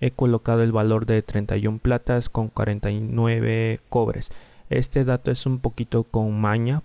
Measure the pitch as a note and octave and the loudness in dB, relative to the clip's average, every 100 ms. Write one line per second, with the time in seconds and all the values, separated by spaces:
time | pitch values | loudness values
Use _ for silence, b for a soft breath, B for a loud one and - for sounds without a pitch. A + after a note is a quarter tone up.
0 | B2+ - B2 A2+ - A#2 A2+ A2 A2 A2 | -4 0 2 2 2 2 2 2 2 2
1 | A2+ A2 - G#2+ G#2 G2+ A2 A2 B2 A#2+ | 2 0 0 -4 -2 -2 -2 0 0 0
2 | - A#2+ A#2 A2+ A2 - G#2+ G#2 G#2 G#2 | 0 0 0 -4 -4 -2 -2 -2 -2 -2
3 | A2 A#2 A#2 A2+ A2+ A2+ A2+ A2+ - A#2+ | -2 0 2 2 0 0 -2 -4 -2 0
4 | A2 - - B B B - B2+ B2+ C#3+ | 0 -2 -8 B B B -2 -2 0 0
5 | C3 B2+ C3+ B2+ C3 B2+ A#2+ A2 A#2+ A#2 | 2 0 0 -2 -2 -2 -2 -4 -2 -2
6 | A2+ A2+ G#2+ G#2+ G#2+ A2 A#2 D3+ | 0 -2 0 0 2 2 0 -2